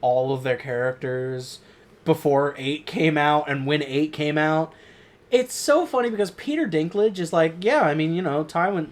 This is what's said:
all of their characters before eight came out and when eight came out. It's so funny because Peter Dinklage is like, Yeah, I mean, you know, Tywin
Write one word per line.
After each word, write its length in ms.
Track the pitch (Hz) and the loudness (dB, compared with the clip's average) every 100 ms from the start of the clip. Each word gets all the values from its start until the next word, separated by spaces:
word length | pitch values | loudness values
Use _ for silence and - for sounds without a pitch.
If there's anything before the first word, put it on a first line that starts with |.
all 320 | 127 127 131 | 2 0 0
of 100 | 135 | -2
their 140 | 131 123 | -2 -4
characters 1040 | 139 123 127 127 147 131 131 131 127 - - - - - | -2 -2 -2 -2 -6 -4 -4 -8 -10 -16 -20 -20 -20 -14
before 500 | - 156 151 139 143 139 | 0 0 4 2 2 -2
eight 300 | 135 151 - | -6 -6 -6
came 320 | - 156 151 | 0 2 4
out 300 | 147 151 147 | 4 2 2
and 180 | 139 135 | -2 0
when 160 | 151 | -2
eight 300 | 143 135 151 | 0 -2 -2
came 260 | 151 151 151 | -2 -2 0
out. 340 | 156 156 160 - - - - _ _ | 2 0 -2 -6 -20 -20 -20 _ _
It's 240 | 247 254 | 0 0
so 300 | - - 294 | -4 2 2
funny 240 | 349 254 240 | 2 0 -2
because 220 | 220 202 | 0 -4
Peter 360 | - - 302 302 | -4 -6 -2 0
Dinklage 520 | 160 160 202 214 190 | 0 -2 2 0 0
is 140 | 170 | -2
like, 240 | 175 165 165 | 2 2 2
Yeah, 220 | 190 302 | 0 2
I 120 | 185 | 2
mean, 200 | 147 156 | 2 0
you 80 | 165 | 0
know, 220 | 185 143 | 0 -2
Tywin 460 | 156 175 180 196 156 | -2 0 0 0 -4